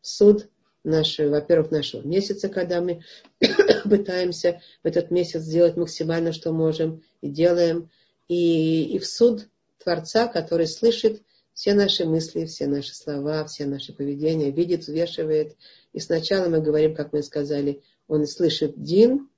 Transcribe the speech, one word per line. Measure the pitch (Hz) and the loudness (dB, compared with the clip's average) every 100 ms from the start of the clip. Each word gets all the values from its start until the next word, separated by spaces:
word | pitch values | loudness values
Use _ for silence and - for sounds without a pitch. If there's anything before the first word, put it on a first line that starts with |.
В | - | -14
суд | - 208 208 - _ _ _ | 4 6 6 0 _ _ _
нашего, | 156 156 156 - 147 | -2 0 0 0 0
во-первых, | 147 147 170 156 | 0 2 2 2
нашего | 156 143 - | -2 -4 -10
месяца, | 139 185 202 202 202 | -4 -2 -2 -6 -6
когда | 190 175 175 | -4 -2 -2
мы | 180 170 - - _ _ | -2 -6 -10 -20 _ _
<coughs> | - - 403 - | 0 4 4 4
пытаемся | 208 202 196 180 180 170 180 170 - _ | 4 2 2 -2 -2 0 -2 -2 -10 _
в | 160 | -2
этот | 165 170 | -2 0
месяц | 175 170 165 | -2 -2 -4
сделать | 160 165 170 165 | -4 4 4 2
максимально, | 165 - 160 165 165 | -6 -4 -2 -2 -2
что | 165 170 | -4 -4
можем | 160 160 156 160 160 _ _ | 0 0 0 -4 -4 _ _
и | 143 | -10
делаем. | 143 170 175 170 165 165 _ _ _ _ | 2 2 4 2 0 -6 _ _ _ _
И, | 175 170 165 160 160 | 0 2 2 2 0
и | 156 190 | 0 -4
в | - | -6
суд | - 240 214 - _ _ _ | 2 2 2 -8 _ _ _
Творца, | - 170 165 220 233 | -4 -4 -2 -2 0
который | 175 160 165 160 | -2 -2 0 0
слышит | - 226 220 226 214 _ _ _ | 2 0 2 0 -2 _ _ _
все | - - | -6 0
наши | 202 202 - | 2 2 0
мысли, | 165 160 160 165 160 | 0 -2 -2 -6 -8
все | - 143 | -6 -4
наши | 143 139 | -4 -6
слова, | - - 143 143 156 | -12 -8 -6 -4 -4
все | 156 - 143 | -6 -8 -6
наши | 139 - | -6 -10
поведения, | - 143 143 151 160 143 | -8 -8 -2 -2 0 -2
видит, | 143 175 175 | -2 -2 -2
взвешивает. | 156 151 170 - 156 156 151 - - _ _ | -4 -4 -4 -4 -2 0 -2 -8 -20 _ _
И | - | -14
сначала | - 165 160 196 180 | -4 -2 0 0 2
мы | 165 | 2
говорим, | 156 151 156 | 2 4 2
как | 156 147 | 0 -4
мы | 147 | -4
сказали, | 147 147 143 147 143 143 _ _ _ | -4 -6 -4 -2 -2 -4 _ _ _
он | 156 147 | -2 -2
слышит | - 170 - 151 - | 0 0 0 -2 -4
дин | 143 180 240 269 - | 0 4 6 4 -4